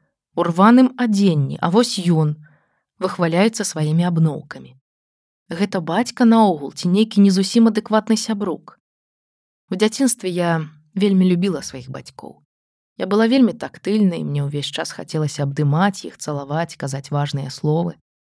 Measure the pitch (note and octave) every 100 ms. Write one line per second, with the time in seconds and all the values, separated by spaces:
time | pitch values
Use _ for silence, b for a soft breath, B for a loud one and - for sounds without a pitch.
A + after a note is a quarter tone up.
0 | _ _ _ - F3 E3+ G#3 B3 B3+ B3+
1 | B3 G3+ G3+ D3+ C3+ - E3+ G3 A#3+ -
2 | F3 D#3+ D3+ D3 b b b b _ -
3 | F#3 - E3+ E3+ G#3+ A3 G#3 D#3+ D3+ D#3+
4 | F3 E3 D#3+ C3+ - C3+ C3 _ _ _
5 | _ _ _ _ - E3+ G3+ G3 D#3+ F3+
6 | B3 - A#3+ A3+ G#3+ D#3 C#3 - F3+ F#3+
7 | A3 G3+ G3+ F#3+ F#3+ A#3 A3+ A3 - G#3+
8 | G#3+ A3 - G#3 G3+ D3+ - - _ _
9 | _ _ _ _ _ _ - F#3 G#3+ A3
10 | C4+ - F#3 F3 F3 E3 D3+ - _ F#3+
11 | G3+ F#3+ F#3 F3 G3 D3+ - C3+ B2+ C3+
12 | - - - - _ _ _ _ _ -
13 | F#3 G3+ A3+ B3+ A3+ - C#3+ - - G#3+
14 | G3 E3 D3+ C#3+ C#3+ D3 C#3+ - D#3+ -
15 | D#3 D#3 D3+ - C#3 C#3 D3 D3+ G3 G3
16 | - - - D3 C#3 D3+ E3 - C#3 C3+
17 | C3+ D3 C#3+ C#3+ C3+ - D3+ D#3 F3 -
18 | _ _ _